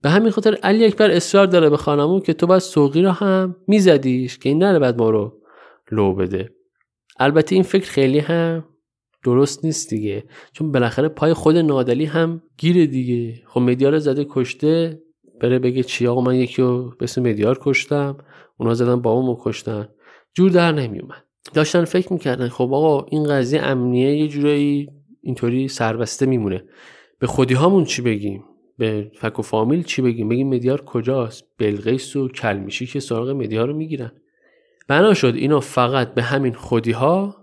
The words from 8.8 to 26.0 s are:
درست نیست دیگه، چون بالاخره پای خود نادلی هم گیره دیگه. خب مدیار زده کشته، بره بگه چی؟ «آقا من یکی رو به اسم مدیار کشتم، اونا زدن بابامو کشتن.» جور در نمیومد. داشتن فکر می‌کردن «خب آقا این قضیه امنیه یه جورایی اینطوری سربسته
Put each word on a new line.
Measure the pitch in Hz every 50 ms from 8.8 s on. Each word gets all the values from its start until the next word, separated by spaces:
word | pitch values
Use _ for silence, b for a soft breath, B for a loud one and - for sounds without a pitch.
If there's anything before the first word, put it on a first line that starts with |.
| _ _ _ _ _ _ _ _ -
درست | 127 123 131 139 139 - - -
نیست | 160 147 - - -
دیگه، | 113 107 107 104 98 107 - B B B B B B
چون | - 156 156
بالاخره | 139 127 120 113 - - 143
پای | 156 156 - 151 160 165
خود | - - 156 156
نادلی | 170 165 151 143 131 123 123 120 131 156
هم | 156 151 160 165 165 170 165 _ _ _
گیره | - 147 165 175 180 165
دیگه. | 143 131 131 127 123 120 120 117 113 113 120 _
خب | _ - 123
مدیار | 123 123 123 127 135 139 151 156
زده | 151 147 131 143 143 143
کشته، | - 143 123 123 - - 151 151 160 165 165 165 156 156 _ _ _ _ _ _ _ -
بره | - 123 127 127
بگه | 127 123 127 131 123
چی؟ | - - - 120
«آقا | 120 120 123
من | 123 127 127
یکی | 127 127 123 - -
رو | 127 123 123 123 127 123 - _
به | 120
اسم | 117 - 131
مدیار | 123 120 107 101 101 113 131 131
کشتم، | - 143 131 - - - 147 143 143 139 139 139 b b b b b b b
اونا | - 123 113 117
زدن | 117 123 123 123 123
بابامو | 120 117 110 123 131 127 120 117
کشتن.» | - 117 110 - - 110 110 104 104 - b b b b b b b b _
جور | - 185 190
در | 175 175 170 170
نمیومد. | 156 147 127 113 101 - - - - - _ _ _ _ _ - -
داشتن | 156 156 151 - 175 170
فکر | 165 - 185 180 - 185
می‌کردن | 160 - 143 123 123 127
«خب | 120 - - 127 123 135
آقا | 143 156 160 147 139 139 -
این | 151 151 151
قضیه | 147 143 135 127 120 143 143
امنیه | 135 139 135 127 123 123 123 123 127 139 143
یه | 151 151
جورایی | 151 143 143 143 147 147 143 143 143 143 143 143 143 - _ _ _ - _
اینطوری | - - 127 - - 120 120 127 135
سربسته | 131 131 - 117 110 110 117